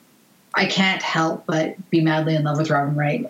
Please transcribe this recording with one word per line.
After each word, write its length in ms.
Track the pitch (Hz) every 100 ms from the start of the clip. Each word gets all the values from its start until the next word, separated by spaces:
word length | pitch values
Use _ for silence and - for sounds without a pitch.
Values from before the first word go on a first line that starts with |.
| _ _ _ _ _
I 120 | - 185
can't 360 | - 190 185
help 440 | - 165 160 - -
but 300 | 160 - - -
be 120 | 165
madly 340 | 160 156 156 156
in 80 |
love 140 | 147 147
with 120 | 151
Robin 260 | 143 143 147
Wright 300 | 147 151